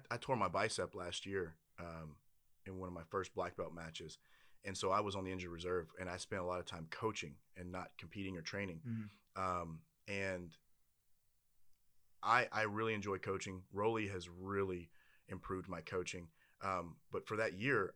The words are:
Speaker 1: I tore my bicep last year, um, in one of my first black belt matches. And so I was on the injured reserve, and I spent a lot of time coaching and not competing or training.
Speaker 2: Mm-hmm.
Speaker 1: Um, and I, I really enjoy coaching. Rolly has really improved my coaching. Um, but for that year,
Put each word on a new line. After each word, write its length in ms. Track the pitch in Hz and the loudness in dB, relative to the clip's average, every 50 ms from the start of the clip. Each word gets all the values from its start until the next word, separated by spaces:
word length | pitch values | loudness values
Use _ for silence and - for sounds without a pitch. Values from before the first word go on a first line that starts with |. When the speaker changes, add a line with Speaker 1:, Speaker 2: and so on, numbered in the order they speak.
| - - | 0 -2
Speaker 1:
I 60 | 117 | -4
tore 200 | 117 - - 131 | -2 0 2 4
my 120 | 113 98 90 | 4 4 4
bicep 460 | 82 95 104 110 - - 90 80 - | 6 6 4 4 4 2 0 0 -2
last 320 | 95 87 90 87 - - | -4 -4 -4 -4 -4 -2
year, 300 | 98 98 95 87 82 80 - _ _ _ - | 0 0 0 0 0 -4 -10 _ _ _ -10
um, 380 | 87 85 80 80 80 76 73 - _ - - _ _ - - - - | -8 -8 -8 -8 -8 -10 -12 -14 _ -20 -20 _ _ -20 -20 -14 -10
in 120 | 98 92 92 | -8 -6 -4
one 100 | 92 90 | -4 -4
of 60 | 87 | -6
my 100 | 85 82 | -6 -6
first 300 | - - 98 90 - - | -2 0 0 0 0 0
black 200 | 95 90 90 - | -2 -2 0 -2
belt 180 | - 87 82 85 | -4 -4 -4 -6
matches. 440 | 85 82 80 80 - 85 78 - - _ - - - - - - - - | -8 -8 -8 -8 -8 -10 -10 -12 -14 _ -20 -20 -20 -20 -20 -20 -12 -8
And 120 | 98 95 | -6 -4
so 140 | - 101 95 | 0 2 4
I 100 | 95 104 | 6 6
was 140 | 107 101 95 | 4 4 0
on 100 | 101 95 | -2 -2
the 60 | 92 92 | -2 -2
injured 180 | 92 90 87 85 | -4 -4 -6 -6
reserve, 400 | 82 85 90 90 90 82 - - 90 | -4 -2 0 2 2 0 -2 -6 -6
and 80 | 92 90 | -4 -4
I 80 | 90 | -4
spent 240 | 92 - - 107 95 90 | -4 -4 -2 -2 0 0
a 20 | |
lot 120 | 90 90 90 | 0 0 0
of 60 | 87 | -2
time 200 | - 92 85 82 80 | -4 -6 -8 -8 -8
coaching 460 | - - 113 110 101 - - 76 69 - - _ - | -4 -2 0 0 0 -2 -4 -6 -8 -14 -20 _ -12
and 140 | 92 90 90 | -10 -8 -6
not 260 | 92 90 87 - - - | -4 -6 -6 -8 -10 -14
competing 380 | - 80 - 104 98 95 92 85 | -14 -10 -6 -4 -4 -2 -4 -4
or 40 | 80 | -4
training. 380 | - - 98 101 95 85 82 - | -4 -2 -2 -2 -2 -4 -6 -6
Speaker 2:
Mm-hmm. 560 | 120 113 110 107 104 - - _ _ - 95 95 | -4 -4 -4 -4 -6 -10 -18 _ _ -4 -2 0
Speaker 1:
Um, 380 | 92 90 87 85 82 80 80 - _ _ _ _ 104 | 2 2 0 -2 -4 -6 -10 -12 _ _ _ _ -6
and 480 | 101 98 98 95 92 90 90 82 - - _ _ - _ _ _ _ _ _ _ - - _ _ _ _ _ _ _ - - - - - _ - - - - - - - - | -2 -2 0 0 -2 -2 -4 -8 -12 -16 _ _ -20 _ _ _ _ _ _ _ -20 -20 _ _ _ _ _ _ _ -20 -20 -20 -20 -20 _ -20 -20 -20 -20 -20 -14 0 6
I, 260 | 104 117 127 120 - - | 8 10 10 8 6 4
I 100 | 107 110 | 2 2
really 320 | 107 101 110 113 113 110 | 2 2 2 2 2 2
enjoy 240 | 104 98 104 95 92 | 2 0 0 0 0
coaching. 440 | - 104 95 92 - 101 92 92 92 - 95 | 0 0 0 0 -2 -4 -6 -8 -8 -6 0
Rolly 360 | 98 104 113 113 110 107 98 | 2 4 4 4 2 2 0
has 200 | 98 92 85 87 | -2 -4 -6 -8
really 600 | 85 90 92 98 98 98 98 95 92 87 85 82 - - - - - - _ - | -10 -8 -4 0 2 2 2 2 0 -2 -4 -8 -16 -20 -20 -20 -20 -20 _ -10
improved 400 | 98 92 - - 95 95 85 95 | -10 -8 -4 -2 -2 -2 -2 -4
my 120 | 90 85 | -6 -6
coaching. 480 | 82 - 98 92 90 - - 90 85 80 - _ - _ _ - 95 | -4 -2 -2 0 0 -2 -4 -6 -8 -12 -14 _ -20 _ _ -4 0
Um, 340 | 98 92 90 87 85 80 - - - | 0 0 0 0 -4 -8 -14 -10 -6
but 160 | - 101 - | -4 -4 -2
for 100 | - 110 107 | 0 2 2
that 160 | 113 95 85 | 2 2 2
year, 400 | 95 113 139 131 107 95 87 - | 0 2 4 6 6 4 2 0